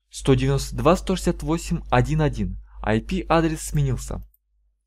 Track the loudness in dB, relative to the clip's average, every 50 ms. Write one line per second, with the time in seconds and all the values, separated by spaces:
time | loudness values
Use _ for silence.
0 | _ _ -12 -4 2 4 4 4 4 2 0 0 -2 -4 -4 2 4 4 4 4
1 | 2 -2 -4 -2 0 -2 -2 -2 -2 -2 -2 -2 -2 -4 -6 -6 -2 0 2 2
2 | 2 2 2 2 2 0 0 -2 -4 -4 -4 -8 -12 -16 -12 -6 -2 0 0 0
3 | -2 -2 -6 -4 0 2 2 4 4 2 -2 -4 -6 -4 0 0 0 0 0 -4
4 | -6 -8 -10 -10 -12 -16 _ _ _ _ _ _ _ _ _ _ _